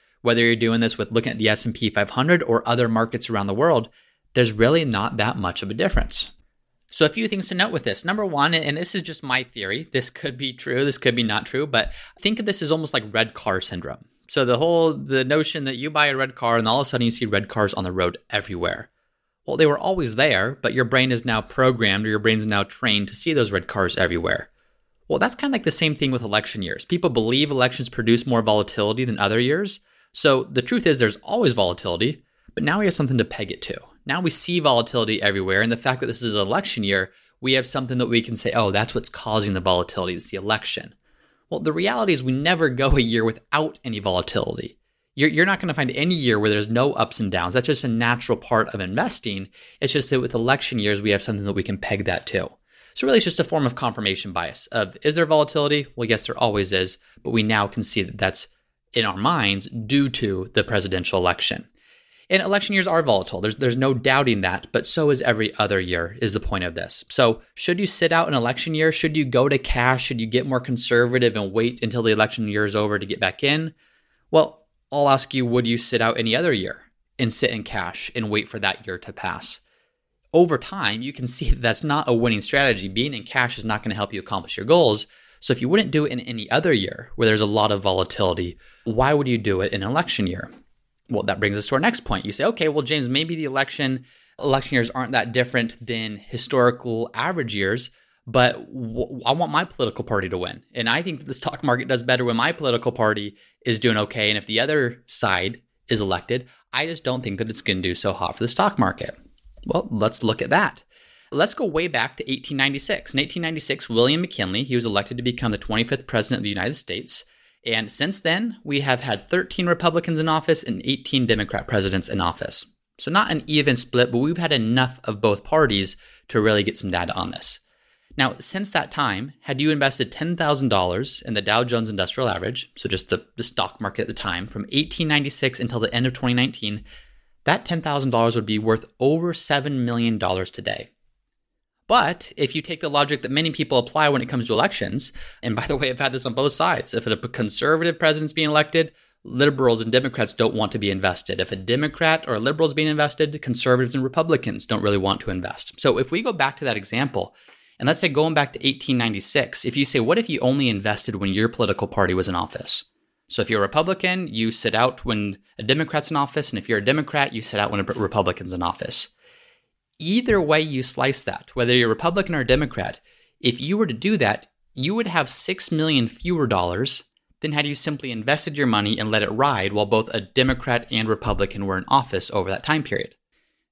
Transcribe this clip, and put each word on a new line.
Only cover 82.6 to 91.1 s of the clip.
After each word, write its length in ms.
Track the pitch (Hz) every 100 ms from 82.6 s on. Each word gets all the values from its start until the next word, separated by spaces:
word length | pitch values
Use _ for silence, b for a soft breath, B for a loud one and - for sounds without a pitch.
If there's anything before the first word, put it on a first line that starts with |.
| 139 104 98
Being 260 | 98 143
in 80 | 123
cash 380 | - 131 123 -
is 60 | 113
not 180 | 107
gonna 100 | -
help 180 | 101 101
you 80 | 101
accomplish 380 | - 98 87 -
your 80 | 110
goals. 400 | 175 135 107 - b b b
So 120 | -
if 100 | 127
you 80 | 123
wouldn't 220 | 196 196
do 140 | 151 147
it 60 |
in 100 | 127
any 280 | 120 117 104
other 240 | 135 170
year 380 | 123 95 - - -
where 120 | 113
there's 120 | 107
a 60 | 104
lot 260 | 107 104
of 120 | 101
volatility, 720 | 98 92 92 - 95 82 87 - b b
why 300 | - 110 131
would 140 | 151 131
you 100 | 117
do 240 | 104 95
it 100 | 98
in 120 | 104
an 60 | 98
election 340 | 143 - - 95
year? 240 | 92 - - _ _ _ _
Well, 140 | _